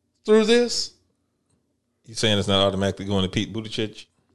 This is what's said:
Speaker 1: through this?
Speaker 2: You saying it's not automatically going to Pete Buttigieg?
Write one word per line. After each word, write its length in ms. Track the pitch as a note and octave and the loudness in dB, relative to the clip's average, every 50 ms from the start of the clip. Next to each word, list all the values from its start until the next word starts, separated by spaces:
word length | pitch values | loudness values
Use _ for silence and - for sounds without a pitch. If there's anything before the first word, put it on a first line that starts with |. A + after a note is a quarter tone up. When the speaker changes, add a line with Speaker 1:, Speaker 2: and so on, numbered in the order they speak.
| _ _ _ _ - | _ _ _ _ 2
Speaker 1:
through 220 | - G#3+ A3 G#3+ | 4 4 4 6
this? 460 | G#3 A#3 A#3+ A#3+ A3+ - - - - - _ _ _ _ _ _ _ _ _ _ _ _ _ _ _ _ _ _ _ _ _ _ | 4 4 2 2 0 -2 -6 -6 -8 -12 _ _ _ _ _ _ _ _ _ _ _ _ _ _ _ _ _ _ _ _ _ _
Speaker 2:
You 80 | - A2 | -16 -8
saying 240 | - - A2 G#2 G2+ | -4 0 0 0 0
it's 100 | F#2 G2+ | 2 2
not 180 | G2 F#2+ G2 | 2 2 2
automatically 380 | G2+ F#2+ F#2 G2 G2 F#2 - G2 | 2 2 0 -2 -2 -4 -4 -6
going 200 | G2 G2+ G2 F#2 | -4 -2 -2 -2
to 60 | F2+ | -2
Pete 220 | - A#2 G2+ F2+ | -2 -4 -4 -4
Buttigieg? 540 | F#2+ A2+ A2 G#2 - - A2 G#2 - - - _ _ _ _ _ | -6 -10 -10 -8 -8 -8 -8 -8 -10 -14 -20 _ _ _ _ _